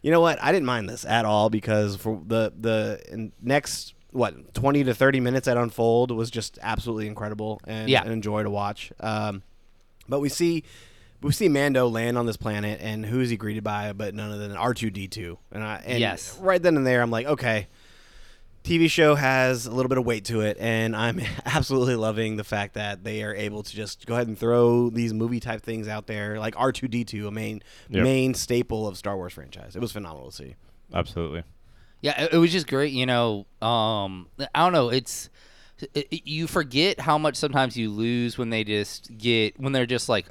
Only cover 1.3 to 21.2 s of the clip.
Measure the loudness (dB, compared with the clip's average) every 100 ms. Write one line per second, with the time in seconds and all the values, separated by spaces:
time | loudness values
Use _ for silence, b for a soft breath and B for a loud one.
1.3 | 4 4 2 0 2 2 -2 -4 -6 -2
2.3 | 0 0 -2 0 0 0 -4 -10 -10 -12
3.3 | -8 0 0 0 -8 -10 -18 -8 -2 -2
4.3 | -2 -10 0 2 4 4 4 4 4 2
5.3 | 0 2 2 0 2 2 4 2 0 -4
6.3 | -4 -8 -8 -6 -4 -4 -6 -6 -8 -8
7.3 | -6 -6 -8 -8 -6 0 2 2 -4 -4
8.3 | -2 -2 -2 -4 -8 -14 -8 -4 -4 -4
9.3 | -6 -12 -20 -20 _ _ _ -4 -2 -2
10.3 | 0 0 0 -6 B B B B B -2
11.3 | 2 4 4 4 4 2 2 0 0 0
12.3 | -2 -4 -4 -4 -6 -6 -6 -2 0 0
13.3 | -2 -4 -4 -4 -4 -4 -6 -6 -6 -8
14.3 | -8 -8 -4 -2 0 -2 -4 -8 -10 -10
15.3 | -12 -12 -10 -8 -8 -4 0 0 -2 -10
16.3 | -4 2 4 4 4 4 4 4 0 0
17.3 | 0 0 0 -2 b b b b b b
18.3 | b b -12 0 4 4 6 6 6 4
19.3 | 4 4 2 -2 -2 2 2 2 -2 -2
20.3 | 0 0 0 0 2 2 0 0 0